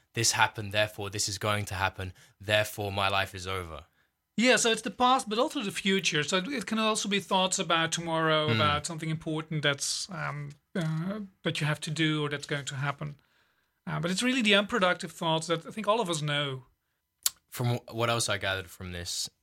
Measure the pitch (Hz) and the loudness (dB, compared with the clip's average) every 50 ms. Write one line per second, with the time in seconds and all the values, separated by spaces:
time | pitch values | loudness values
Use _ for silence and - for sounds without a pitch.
0 | _ _ - 120 113 - - 120 110 107 - 117 104 98 104 107 107 107 - - | _ _ -4 2 2 2 6 4 4 4 2 -6 -8 -2 2 2 2 2 2 -8
1 | 101 98 101 104 - - 98 - - 107 104 104 101 - 95 90 95 95 - - | -8 -6 -4 -2 -2 -2 -2 -2 0 0 2 0 0 -4 -2 0 0 0 0 -2
2 | 95 92 - - - - _ _ 95 104 104 107 107 - - 110 104 101 98 101 | -8 -8 -8 -12 -20 -20 _ _ 0 4 4 4 4 2 -2 -4 -4 -2 0 2
3 | 98 98 98 98 95 - - 95 87 92 95 92 87 82 80 71 - _ _ _ | 2 2 4 2 0 -2 -4 -10 -6 -4 -4 -4 -6 -6 -10 -14 -14 _ _ _
4 | _ _ _ _ _ _ - 214 226 254 226 190 - 233 226 220 - 233 190 - | _ _ _ _ _ _ -2 2 4 4 4 4 4 2 0 0 -4 -8 -2 2
5 | 247 247 262 262 - 208 214 226 277 311 - 294 208 196 175 - - 196 190 190 | 4 4 4 4 2 -2 0 0 0 0 0 -4 -6 -4 -6 -2 0 2 2 2
6 | 160 - 175 151 147 - 196 185 180 277 294 233 185 - 220 220 220 214 220 220 | 2 0 0 0 0 2 0 0 0 0 -6 -6 -4 -4 -2 0 2 2 0 0
7 | - 202 202 196 196 - 202 185 185 185 - - 185 160 170 165 165 160 - 170 | 0 0 -2 -2 0 0 2 2 2 2 0 -2 0 2 2 2 2 0 -2 -4
8 | 170 165 160 160 160 160 156 156 151 156 151 110 151 147 147 147 - - 165 156 | -2 -2 0 2 2 4 4 4 4 2 4 4 4 4 4 2 -2 -4 -8 -6
9 | 165 160 160 160 - 165 156 156 156 - 160 151 143 147 139 139 - - - - | -4 -4 -4 -4 -4 -4 -4 -4 -4 -4 -4 0 2 2 0 0 -2 -4 -4 -4
10 | - - - 151 147 143 143 147 143 143 143 _ _ _ - 190 160 160 160 160 | -6 -8 -8 -8 -6 -6 -6 -6 -10 -12 -14 _ _ _ -4 -2 0 0 0 0
11 | 165 190 208 220 202 190 _ _ - 165 160 - 156 147 151 - - 165 151 160 | -2 -4 -4 -6 -8 -12 _ _ -4 -4 -2 0 0 -2 -2 -2 -4 -6 0 2
12 | 160 156 156 151 147 143 147 139 - - 151 143 135 135 143 131 143 143 139 - | 2 2 2 0 0 -2 -4 -6 -4 -4 -6 -6 -4 -6 -6 -2 -2 -2 -2 -4
13 | 151 147 143 - _ _ _ _ _ _ _ _ _ _ _ _ - - 156 151 | -8 -10 -10 -14 _ _ _ _ _ _ _ _ _ _ _ _ -10 -6 -6 -4
14 | 156 175 190 185 240 254 254 269 220 214 196 202 214 - 240 220 185 180 175 175 | -2 -2 -2 0 0 2 2 2 4 6 6 6 4 2 0 2 4 4 2 0
15 | 190 165 - - 180 160 160 160 160 - 165 165 - 175 - 220 196 202 214 240 | -2 -12 -8 -4 0 0 2 0 2 0 -2 -2 -2 -8 -10 -6 0 0 2 2
16 | 214 175 170 151 147 147 147 147 147 139 131 131 - _ _ _ _ _ _ _ | 2 0 -2 -2 -2 -2 -2 -2 -2 -2 -6 -8 -10 _ _ _ _ _ _ _
17 | _ _ _ _ - - - _ _ _ - - 123 120 120 117 - - 110 113 | _ _ _ _ -4 -4 -4 _ _ _ -4 0 2 2 2 0 -2 -6 -2 0
18 | 117 117 117 117 - - 104 98 101 98 95 95 90 87 - - 95 90 90 87 | 2 2 4 2 2 0 -2 -2 0 -2 -2 -2 -4 -8 -12 -12 -10 -8 -8 -8
19 | 87 - - - - - _ _ | -6 -6 -6 -6 -6 -8 _ _